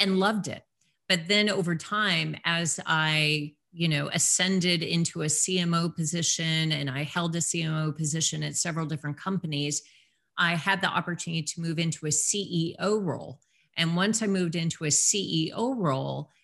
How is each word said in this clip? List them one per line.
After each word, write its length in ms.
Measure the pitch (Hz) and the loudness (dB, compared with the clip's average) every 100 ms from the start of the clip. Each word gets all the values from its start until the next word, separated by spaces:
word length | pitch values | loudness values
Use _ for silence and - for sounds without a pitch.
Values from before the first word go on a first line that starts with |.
and 180 | 196 190 | 2 4
loved 300 | 196 220 175 | 4 2 -2
it. 140 | - - _ _ _ - | -8 -14 _ _ _ 0
But 220 | 185 165 | 0 4
then 220 | 208 214 | 4 4
over 260 | 196 175 165 | 2 0 -2
time, 580 | - 208 208 170 156 151 - | -2 -2 2 0 0 -4 0
as 340 | 170 170 - - | 0 0 -2 0
I, 640 | 160 156 156 151 151 151 - _ | 2 4 4 4 2 -2 -10 _
you 160 | 170 165 | -2 2
know, 200 | 147 143 | 2 0
ascended 760 | 170 - - 185 190 180 170 | 0 2 4 4 4 2 2
into 380 | 165 170 165 170 | 2 0 0 -2
a 80 | 151 | -2
C 300 | 143 - 185 | 0 0 0
M 160 | 175 | 2
O 160 | 170 170 | 2 0
position, 840 | 170 156 175 165 - 160 160 160 | -2 -2 0 0 0 0 0 0
and 160 | 147 143 | 0 -2
I 140 | 131 | -4
held 340 | 147 180 170 170 | -4 -2 -2 -2
a 60 | |
C 200 | 160 175 | -2 -2
M 140 | 160 156 | -2 -2
O 160 | 156 | -2
position 500 | 151 156 160 156 156 | -2 -2 0 -2 -2
at 140 | 151 151 | -4 -2
several 300 | 175 160 156 | -2 -2 -4
different 320 | 151 147 143 | -4 -4 -6
companies, 640 | 190 190 165 143 143 143 - - _ _ _ - | -4 -4 -2 -2 -2 -4 -8 -20 _ _ _ 0
I 160 | 175 | 0
had 260 | 170 196 190 | 2 2 2
the 80 | 190 | 2
opportunity 540 | - 175 170 - 165 | 0 -2 -6 -4 -4
to 180 | 156 - | -4 -6
move 180 | 165 160 | -4 -2
into 280 | 165 - 156 | -2 -2 -2
a 40 | |
C 280 | 151 - 208 190 | 0 0 -2 -2
E 260 | 175 165 - | 0 0 -2
O 200 | 190 214 | 0 0
role. 400 | 185 113 - 131 _ _ _ - | 0 -4 -8 -14 _ _ _ -2
And 200 | 165 170 | 0 2
once 260 | 196 220 | 2 2
I 40 | 214 | 0
moved 300 | 190 175 170 | 0 0 0
into 280 | 165 - | -2 -2
a 60 | 156 | 0
C 280 | 147 - 208 | 2 4 2
E 340 | 190 165 160 | 0 0 0
O 200 | 196 240 | -2 -2
role, 560 | 254 170 135 139 135 151 _ | 0 0 0 -2 -6 -8 _